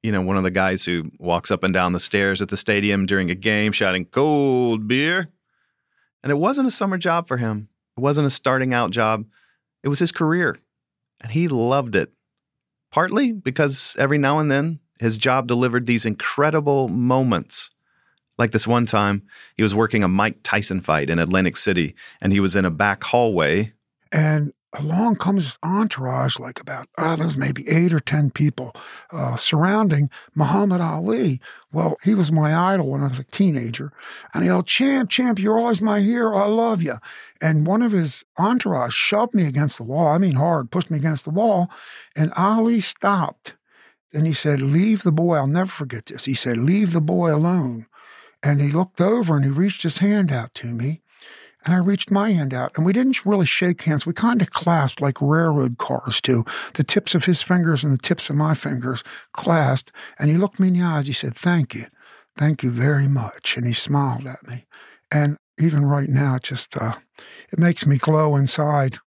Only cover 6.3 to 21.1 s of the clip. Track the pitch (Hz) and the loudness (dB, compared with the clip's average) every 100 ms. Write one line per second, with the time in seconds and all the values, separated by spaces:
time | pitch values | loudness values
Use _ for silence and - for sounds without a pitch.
6.3 | 143 185 277 262 - 196 185 175 165 170 | 0 0 0 0 0 -2 -2 0 -2 -2
7.3 | 123 117 107 107 _ _ - 139 147 143 | -4 -2 -4 -8 _ _ -2 0 2 0
8.3 | - 131 131 131 123 107 117 110 110 107 | 0 0 0 0 0 0 0 0 0 -6
9.3 | _ _ _ _ _ 143 143 170 - 160 | _ _ _ _ _ -4 0 -2 0 0
10.3 | 175 160 - _ _ _ _ _ _ 117 | 2 0 -4 _ _ _ _ _ _ -6
11.3 | 127 170 127 120 139 123 98 - _ _ | -2 0 0 0 0 0 -2 -2 _ _
12.3 | _ _ _ _ _ _ - 185 202 262 | _ _ _ _ _ _ -2 0 2 0
13.3 | 214 - 135 147 135 - - 139 147 139 | -2 -4 0 0 0 -4 -2 0 2 2
14.3 | 151 151 139 160 160 _ _ 117 110 135 | 0 2 0 0 -6 _ _ -2 0 0
15.3 | 131 120 120 127 120 120 117 110 104 - | 0 0 0 2 0 0 0 0 -4 -6
16.3 | - 147 156 147 139 127 101 123 131 131 | 0 0 2 0 0 0 0 2 2 2
17.3 | 90 - - - _ _ _ _ _ _ | -2 -2 -8 -8 _ _ _ _ _ _
18.3 | - 120 110 117 120 117 107 101 101 - | -2 0 0 2 2 2 0 0 -2 -6
19.3 | - - - 107 104 110 113 95 92 107 | -20 -16 0 0 2 0 2 2 2 0
20.3 | - - 104 104 92 - 78 71 | -2 -4 -2 -2 -4 0 0 0